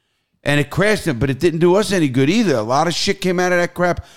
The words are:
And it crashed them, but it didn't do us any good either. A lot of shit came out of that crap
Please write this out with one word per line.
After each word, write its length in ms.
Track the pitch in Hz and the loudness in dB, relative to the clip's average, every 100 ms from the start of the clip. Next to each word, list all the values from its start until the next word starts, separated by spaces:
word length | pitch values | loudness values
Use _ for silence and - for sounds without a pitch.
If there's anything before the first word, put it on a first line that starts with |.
| _ _ _ _ | _ _ _ _
And 160 | - 147 | -2 -2
it 100 | 139 | -2
crashed 360 | - 202 208 170 | 0 0 0 -2
them, 140 | 120 | -2
but 100 | 135 | -2
it 100 | 131 | 0
didn't 200 | 175 160 | 0 2
do 160 | 175 190 | 2 2
us 180 | 190 | 0
any 160 | 196 147 | 0 0
good 200 | 123 135 | 2 2
either. 260 | 214 208 127 | 2 2 0
A 60 | |
lot 260 | 107 139 147 | 0 0 0
of 60 | |
shit 280 | 160 - 196 | -2 -4 -2
came 180 | 185 180 | -2 -2
out 140 | 180 | 0
of 60 | 175 | 0
that 140 | 170 | -2
crap 320 | - 175 170 - | -2 -2 -2 -8